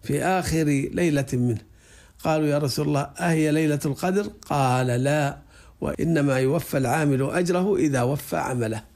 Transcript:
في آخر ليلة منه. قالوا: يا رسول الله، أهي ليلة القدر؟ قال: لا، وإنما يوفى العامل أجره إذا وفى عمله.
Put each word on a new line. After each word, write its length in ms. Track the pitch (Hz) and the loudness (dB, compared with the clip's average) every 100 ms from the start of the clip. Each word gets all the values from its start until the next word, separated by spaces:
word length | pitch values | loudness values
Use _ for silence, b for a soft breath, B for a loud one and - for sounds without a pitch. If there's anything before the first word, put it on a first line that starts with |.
في 200 | - 143 | -2 -2
آخر 420 | 139 185 - 160 151 139 139 | 0 -2 0 0 2 0 0
ليلة 340 | 180 175 147 135 | -2 0 0 -2
منه. 280 | 127 123 110 - B B B B B | -2 0 -2 -8 B B B B B
قالوا: 220 | 165 156 151 | -2 0 2
يا 120 | 143 | 0
رسول 300 | 147 - 147 | 0 -2 0
الله، 120 | 143 | -2
أهي 500 | - - 175 160 156 | -2 -4 0 2 2
ليلة 300 | 151 156 147 | 2 2 0
القدر؟ 460 | 151 135 175 190 208 - - | -2 -2 0 0 -2 -10 -4
قال: 400 | 147 131 127 127 | 0 2 2 2
لا، 520 | 120 135 151 143 143 - B B - | 0 2 2 0 -4 -18 B B -8
وإنما 580 | - - 165 160 143 131 | -6 -2 0 2 2 2
يوفى 400 | 131 156 - 147 | 2 0 -2 -2
العامل 520 | 127 147 151 131 135 | 0 2 2 2 0
أجره 460 | 165 175 175 185 202 | -2 0 0 2 2
إذا 260 | 160 143 | 2 2
وفى 340 | 135 143 - 165 | 0 -2 -4 -4
عمله. 460 | 139 127 113 110 - | -2 -2 -2 -4 -10